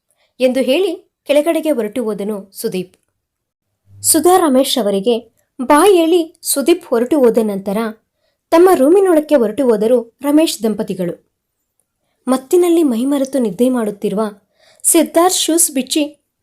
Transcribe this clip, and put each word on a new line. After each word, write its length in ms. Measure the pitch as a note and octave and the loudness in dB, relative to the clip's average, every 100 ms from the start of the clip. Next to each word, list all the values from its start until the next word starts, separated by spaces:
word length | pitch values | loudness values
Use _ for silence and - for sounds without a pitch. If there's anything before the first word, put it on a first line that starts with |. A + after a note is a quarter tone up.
| _ _ _ - | _ _ _ -4
ಎಂದು 200 | B3+ B3 | -2 0
ಹೇಳಿ 600 | A#3+ D4 F#4+ F4+ _ _ | -2 -2 -2 -6 _ _
ಕೆಳಗಡೆಗೆ 460 | - C#4+ D#4 E4 D#4 | -2 0 0 -2 -2
ಹೊರಟು 340 | B3+ G#3 B3+ | -4 -4 -6
ಹೋದನು 460 | A3 G3 G3+ G#3 F#3+ | -6 -6 -8 -10 -12
ಸುದೀಪ್. 440 | - A3+ F#3 F3+ _ _ _ _ _ _ _ _ _ _ - | -12 -8 -8 -10 _ _ _ _ _ _ _ _ _ _ -10
ಸುಧಾ, 340 | - D#4+ E4+ F#4 | -2 0 4 4
ರಮೇಶ್ 460 | E4 B3+ C#4 C4 | 2 0 0 -2
ಅವರಿಗೆ 540 | G3+ G3 G3+ A#3 - _ _ - | -2 -2 0 -2 -4 _ _ -8
ಬಾಯ್ 340 | B3 D4 F#4+ | 0 4 4
ಹೇಳಿ 440 | F4+ E4 F4 D#4+ _ | 4 2 0 -2 _
ಸುದೀಪ್ 440 | - C#4 C4+ F4 - | -8 -4 0 0 0
ಹೊರಟು 320 | A#3 B3 D#4 | -2 0 2
ಹೋದ 200 | B3 A#3+ | 2 2
ನಂತರ 340 | A3 G3 G3+ G3 A3+ A3 _ _ _ _ - | -2 -4 -4 -4 -4 -8 _ _ _ _ 0
ತಮ್ಮ 200 | E4 F#4 | 4 4
ರೂಮಿನೊಳಕ್ಕೆ 600 | E4+ C4 G4 F#4+ D#4 D4+ | 4 4 4 4 2 2
ಹೊರಟು 300 | D4 G#3+ G#3+ | 2 0 0
ಹೋದರು 520 | B3+ G#3 A3 B3 A#3 _ | 0 2 2 0 -2 _
ರಮೇಶ್ 400 | C#4+ D4 E4 - | 0 2 2 -2
ದಂಪತಿಗಳು. 720 | A3 G#3 G#3+ F3 F3 - _ _ _ _ _ _ _ _ _ _ - | -4 -4 -6 -6 -6 -8 _ _ _ _ _ _ _ _ _ _ -4
ಮತ್ತಿನಲ್ಲಿ 540 | B3+ C4 F4 F4 E4 | -4 0 0 2 2
ಮೈಮರೆತು 560 | D4+ A3 C4+ C#4+ C4 C4+ | 0 -2 -2 -2 -4 -4
ನಿದ್ದೆ 300 | A3+ F3+ B3 | -4 0 0
ಮಾಡುತ್ತಿರುವ 540 | B3+ G#3 G3+ G#3 G3+ A3 G3+ _ _ _ _ | 0 -4 -6 -6 -4 -6 -8 _ _ _ _
ಸಿದ್ಧಾರ್ಥ್ 560 | - E4 D4+ E4 F4+ F#4 | 0 0 2 2 0 0
ಶೂಸ್ 320 | - D#4+ E4 | -2 -2 -2
ಬಿಚ್ಚಿ 560 | C4 B3+ D#4+ C#4+ - _ _ | -4 -4 -4 -4 -8 _ _